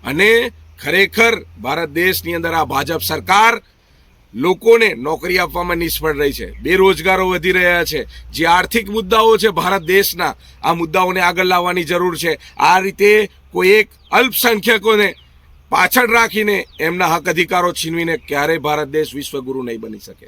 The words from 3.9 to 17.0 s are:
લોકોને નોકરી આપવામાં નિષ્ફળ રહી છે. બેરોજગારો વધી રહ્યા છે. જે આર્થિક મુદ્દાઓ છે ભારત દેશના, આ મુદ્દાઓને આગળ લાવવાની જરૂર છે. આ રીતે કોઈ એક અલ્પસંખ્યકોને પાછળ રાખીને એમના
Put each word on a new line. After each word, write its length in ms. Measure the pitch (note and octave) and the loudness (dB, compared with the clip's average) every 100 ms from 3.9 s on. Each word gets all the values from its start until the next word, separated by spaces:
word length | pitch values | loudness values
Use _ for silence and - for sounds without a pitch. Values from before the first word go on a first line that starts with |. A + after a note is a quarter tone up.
| _ _ _ _ | _ _ _ _
લોકોને 600 | G#2+ D#3 F#3 A3 A#3 A3 | -4 -2 2 4 6 4
નોકરી 440 | D3+ C3+ D#3+ F3 F3+ | -2 -6 -6 -2 -2
આપવામાં 380 | F3 E3+ F3 E3+ | -2 -4 -4 -2
નિષ્ફળ 400 | E3 - D#3 C#3+ | -4 -4 -4 -2
રહી 160 | D3 | -2
છે. 180 | C3 F#2 F#2 | -4 -12 -10
બેરોજગારો 680 | B2 F#3 F#3+ E3+ E3+ F#3 F#3 | -2 4 4 2 0 0 0
વધી 240 | F3+ F3 | 0 0
રહ્યા 320 | F3+ F3+ F3 | 2 2 2
છે. 220 | E3 D#3 A2 - - | 0 -6 -8 -14 -14
જે 140 | B2 E3 | -2 2
આર્થિક 440 | F3 F3 A#3 G3 | 2 2 -4 -4
મુદ્દાઓ 460 | G#3+ F#3 A3 A3+ A3 | -6 0 2 4 4
છે 120 | G#3+ | 2
ભારત 340 | E3 F3 G3 | 0 -2 -2
દેશના, 540 | D#3+ F#3+ G3 E3+ E3 - - - | 2 2 2 -2 -6 -6 -18 -6
આ 120 | C#3+ | -2
મુદ્દાઓને 460 | E3+ E3 F3+ F#3 F#3 | -2 -2 0 0 0
આગળ 240 | F3+ F3 | 0 0
લાવવાની 400 | F3+ F3+ F3+ F3+ | 0 2 0 -4
જરૂર 320 | D#3 F3 F3+ E3 | -2 -2 -2 -2
છે. 220 | E3 C#3+ - - | -4 -4 -8 0
આ 200 | D3+ F#3 | 2 4
રીતે 520 | F#3+ - G3+ G#3+ G3+ _ _ | 0 2 4 4 0 _ _
કોઈ 160 | F3 F#3 | 0 4
એક 220 | G#3+ - _ _ | 4 2 _ _
અલ્પસંખ્યકોને 1040 | F#3+ B3+ - B3 A3 G#3+ A3 G#3 G#3+ G3+ D#3 _ _ _ - _ | 0 0 0 0 0 0 0 2 2 0 -4 _ _ _ -20 _
પાછળ 420 | D3+ F3+ B3+ A#3+ | 0 2 2 2
રાખીને 560 | A#3 A3+ G#3 G#3 G3 - - | 2 0 0 0 -2 -4 -6
એમના 260 | D#3+ F3 | -4 0